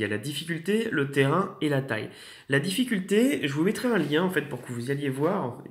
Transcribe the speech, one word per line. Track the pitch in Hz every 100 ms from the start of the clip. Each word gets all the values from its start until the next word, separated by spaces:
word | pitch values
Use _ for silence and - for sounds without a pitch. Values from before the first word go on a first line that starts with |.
y |
a | 101
la | 107
difficulté, | 135 143 - 160 175 214 226
le | 156 139
terrain | 139 135 165 196 -
et | 151
la | 139
taille. | 139 107 113 - - - -
La | 135
difficulté, | 180 262 247 202 185 208 262 294 143
je |
vous | 139
mettrai | 180 214 254
un | 208
lien, | 143 151
en | 185
fait, | 156 143
pour | 131
que | -
vous | 120 120
y |
alliez | 143 143
voir. | 131 156 196 127 - -